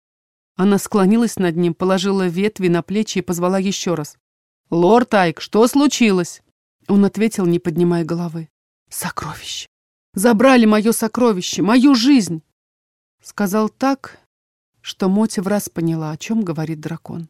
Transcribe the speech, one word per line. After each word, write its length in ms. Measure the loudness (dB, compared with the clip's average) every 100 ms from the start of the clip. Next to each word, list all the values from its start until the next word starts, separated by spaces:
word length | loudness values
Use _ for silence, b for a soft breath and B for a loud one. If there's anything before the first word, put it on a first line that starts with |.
| _ _ _ _ _ -2
Она 240 | 2 2
склонилась 580 | 0 2 4 2 0 0
над 180 | -2 0
ним, 180 | -2
положила 540 | 0 -2 0 0 -2 -2
ветви 420 | -2 -4 -2 0
на 120 | 0
плечи 380 | -2 -4 -4 -4
и 20 |
позвала 380 | -4 -2 -2 0
ещё 360 | -2 -4 -4 -4
раз. 220 | -6 -14 _ _ _ _ -6
«Лорд 420 | 2 4 4 4
Айк, 280 | 2 0 -2
что 260 | -2 2 2
случилось?» 720 | 4 2 2 2 2 -2 -8 _ _ _ _ -2
Он 180 | 2 2
ответил, 400 | 2 -2 -2 -2
не 140 | -2
поднимая 440 | -2 0 0 0
головы. 460 | -2 -6 -8 -10 -14 _ _ _ _
«Сокровище! 800 | -12 -10 -10 -12 -12 -14 -14 -16 _ _ _ _
Забрали 520 | -2 0 4 4 6 4
моё 280 | 2 2
сокровище, 680 | 0 -2 0 0 0 -4 -2
мою 320 | 2 4 4
жизнь!» 480 | 4 4 4 2 -6 -12 _ _ _ _ _ _ _
Сказал 480 | -14 -6 -2 0 -2
так, 500 | -2 -2 -2 -6 -20 _ _ _ _ _ _
что 280 | -16 -4 0
Мотя 320 | 0 0 -2
враз 280 | -4 -4 -4
поняла, 420 | -4 -4 -2 -6
о 60 | -8
чём 240 | -6 -4
говорит 380 | -4 -4 -6 -8
дракон. 500 | -10 -12 -12 -14 -14